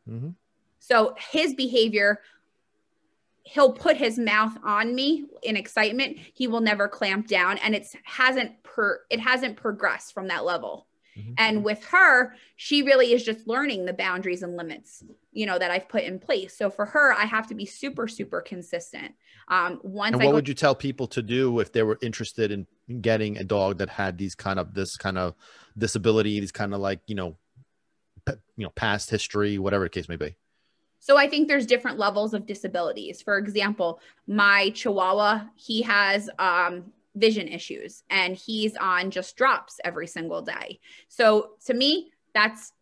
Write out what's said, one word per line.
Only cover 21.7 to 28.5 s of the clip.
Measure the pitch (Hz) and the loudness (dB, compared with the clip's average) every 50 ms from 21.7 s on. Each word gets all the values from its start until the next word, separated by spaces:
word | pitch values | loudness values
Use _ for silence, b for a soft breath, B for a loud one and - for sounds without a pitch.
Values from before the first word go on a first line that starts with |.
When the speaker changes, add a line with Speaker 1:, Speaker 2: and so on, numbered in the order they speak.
| - | 0
Speaker 1:
they | 117 110 | 0 2
were | 107 107 - | 2 0 -2
interested | 127 117 110 - 110 - - 117 110 101 | -4 -8 -6 -6 -10 -8 -4 -2 -2 -2
in | 104 98 90 _ _ _ _ - 123 120 | -2 -6 -10 _ _ _ _ -12 -10 -2
getting | 101 113 110 110 107 104 104 | 0 2 2 2 0 -2 -4
a | - 98 | -6 -4
dog | 92 107 101 95 98 98 87 | -2 0 2 2 0 0 -2
that | 98 - | -6 -6
had | - - 98 95 90 | -4 -4 -4 -4 -4
these | 87 98 92 - | -4 -8 -8 -8
kind | - - 98 95 | -6 -4 -4 -2
of, | 92 87 87 92 | -2 -4 -4 -4
this | 98 95 - - | -6 -6 -6 -8
kind | - - 98 92 | -6 -6 -4 -2
of | 92 90 87 - b b b b b b b b | -2 -2 -4 -4 b b b b b b b b
disability, | 104 113 104 - 110 90 113 107 110 104 107 104 104 | -4 -4 -2 -2 0 2 2 4 4 2 2 0 -2
these | 98 92 - | -4 -6 -6
kind | - 107 101 101 | -6 -6 -4 -4
of, | 101 | -4
like, | 98 98 98 90 _ | -4 -4 -4 -6 _
you | - 107 | -10 -8
know, | 98 90 85 80 _ _ _ _ 131 135 _ _ _ _ _ _ _ _ _ _ - - | -6 -6 -8 -10 _ _ _ _ -20 _ _ _ _ _ _ _ _ _ _ _ -10 -8
p-, | - - 107 _ _ | -8 -8 -8 _ _